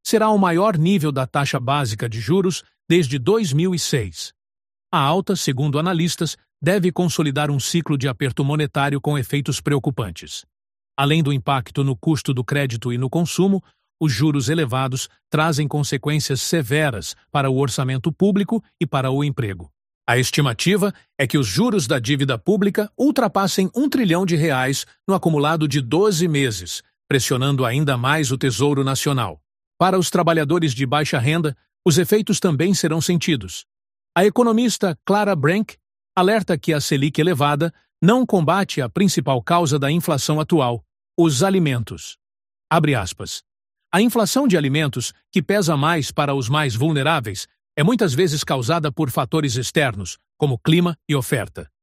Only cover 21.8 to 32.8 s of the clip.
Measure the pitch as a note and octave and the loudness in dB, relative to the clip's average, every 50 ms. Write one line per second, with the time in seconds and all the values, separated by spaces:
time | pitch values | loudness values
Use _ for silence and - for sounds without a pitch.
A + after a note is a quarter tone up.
21.8 | C3+ A2 D#3 C3 A2+ A2 D3 C#3 C#3+ C3+ B2+ A#2+ - - G#3 G3+ G3+ G3+ F#3+ - | 0 0 -2 -2 -2 -2 -2 -2 0 -2 -2 -2 0 0 0 2 2 0 0 -2
22.8 | G#3 G#3+ _ - B3+ D4 - - B3+ G3+ - G3 G3 F3+ - - F#3+ F3 - A#3 | -4 -4 _ 0 0 2 2 2 0 0 0 0 0 0 0 0 -2 -2 0 -2
23.8 | D4 D4 - C4 A#3+ F3+ D#3+ F3 G3 F3 F3 D3+ D#3 E3 C#3 B2+ B2+ C3 C3+ - | -2 0 0 0 0 2 2 0 0 0 0 0 0 0 0 0 0 -2 -2 -4
24.8 | - _ _ _ - - F#3+ F3+ - E3+ D#3+ D3 C#3+ D3+ E3 E3 D#3 D3 C3+ D3 | -6 _ _ _ -4 -2 -2 0 0 0 0 2 0 0 0 0 0 0 -2 -2
25.8 | C3 A2+ D3 E3 G3+ G#3+ G3+ D3+ F3+ E3+ D3+ C#3+ C#3 B2 G2+ F2+ F2+ E2+ - - | -2 0 0 2 2 2 2 2 0 0 2 0 0 0 -2 -4 -8 -10 -12 -12
26.8 | - _ _ _ _ - C#3 C3+ - - C#3+ B2 C3 C#3+ C#3 C3 C3 A#2 A#2+ C#3+ | -14 _ _ _ _ 0 0 0 2 0 -2 0 0 0 0 0 0 0 0 0
27.8 | D#3 C#3+ C3+ A#2+ A#2+ C3 D3 D#3+ D3+ A2+ C3+ B2 - C3+ A2+ - C#3 D3 D3 C3+ | 0 0 0 0 0 0 0 0 0 -2 -2 0 0 -2 0 2 2 2 2 2
28.8 | C3+ C3+ C3+ - - D3 C#3 C3 A2+ F#2 D#2 - _ _ _ _ _ _ _ - | 0 0 -2 -2 -2 -2 0 0 -2 -4 -6 -12 _ _ _ _ _ _ _ 2
29.8 | E3 F#3 F#3 F#3+ F3 - - F3+ E3+ E3 E3 D#3+ D3+ C3+ E3 F3+ D#3+ D3+ A#2 A#2+ | 2 4 4 2 0 2 0 2 2 4 2 2 2 2 0 2 2 0 0 -2
30.8 | C#3 B2+ C#3 D3 D3+ - - C#3 A2+ C#3+ D#3 E3+ D#3+ D3+ C3+ _ _ _ _ _ | -2 0 0 0 0 0 -2 0 0 0 0 0 -2 -4 -6 _ _ _ _ _
31.8 | - F3+ C#3+ E3+ F3 - G#3 A3 G#3+ - G3+ - - F#3 D#3 B2+ D#3+ G3 G3 - | 2 2 4 4 4 4 2 2 2 0 -2 0 2 0 2 2 2 2 2 2